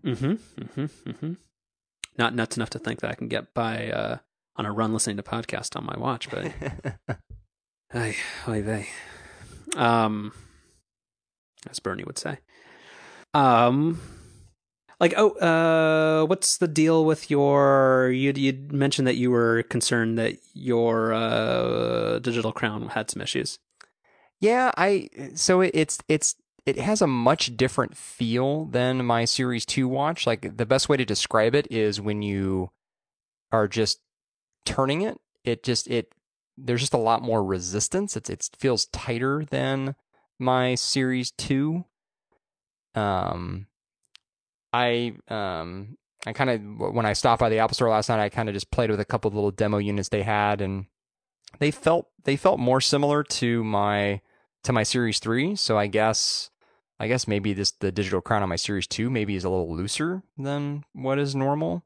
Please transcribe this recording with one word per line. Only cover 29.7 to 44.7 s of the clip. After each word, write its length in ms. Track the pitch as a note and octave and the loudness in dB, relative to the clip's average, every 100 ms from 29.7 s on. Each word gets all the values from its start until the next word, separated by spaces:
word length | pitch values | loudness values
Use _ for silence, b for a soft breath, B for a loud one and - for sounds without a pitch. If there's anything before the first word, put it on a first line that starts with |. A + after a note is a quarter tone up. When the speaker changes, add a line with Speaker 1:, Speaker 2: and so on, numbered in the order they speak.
| - B2+ | 0 0
Speaker 2:
watch. 400 | C3 D3 E3+ - | 0 -2 0 -2
Like, 300 | A2 F#2+ G#2+ | -2 -4 -4
the 80 | A2+ | 2
best 240 | C3 - | 2 4
way 80 | C#3 | 2
to 80 | A#2 | 2
describe 500 | G#2 - A2+ A2 C#3 | -2 2 4 4 2
it 160 | D3 | 0
is 280 | A2+ G#2+ G2+ | 0 0 0
when 220 | G#2 G#2 | -4 -4
you 480 | G#2 G2 F#2+ F#2 F2+ _ _ _ _ _ _ _ _ | -2 -2 0 -2 -4 _ _ _ _ _ _ _ _
are 160 | A2+ G#2 | 0 2
just 340 | A2+ A2 - _ _ _ _ _ _ | 0 0 -2 _ _ _ _ _ _
turning 380 | - - C3+ D3+ | -6 0 0 0
it, 160 | G#3 - _ _ | -2 -6 _ _
it 200 | - A#2 | -6 -4
just, 240 | - A#2+ - | -2 -2 0
it, 260 | A#2+ - _ _ _ _ - | -2 -4 _ _ _ _ -12
there's 260 | C3 A#2+ | -4 -2
just 120 | C#3 | 0
a 40 | B2+ | 2
lot 260 | A2+ A2+ | 2 2
more 200 | A#2+ A2+ | 2 0
resistance. 720 | F#2+ F#2+ F2 G2 - F3+ G3+ - | 0 -2 -2 -4 -2 -2 -2 -6
It's, 140 | - | -8
it 180 | F#2+ - _ | -8 -10 _
feels 300 | C3+ A2+ - | -2 0 -2
tighter 600 | - - A#2 C3 C#3+ D3+ | -6 -4 -2 -2 -2 -2
than 460 | C3+ C3 C3+ C3+ C3+ _ _ _ _ | -2 -2 -2 -4 -8 _ _ _ _
my 380 | B2+ B2+ B2+ B2 | 0 2 2 0
Series 560 | - C3+ C3 B2+ A#2+ | 0 0 2 0 -4
two. 540 | - - C3+ D3 E3 F3 _ _ _ _ _ _ _ _ _ _ | -8 -2 0 0 -2 -6 _ _ _ _ _ _ _ _ _ _
Um, 720 | - G#2 F#2 F#2 F2+ F2+ F#2 G2+ _ _ _ _ _ _ _ _ _ _ | -4 0 0 -2 -4 -6 -10 -12 _ _ _ _ _ _ _ _ _ _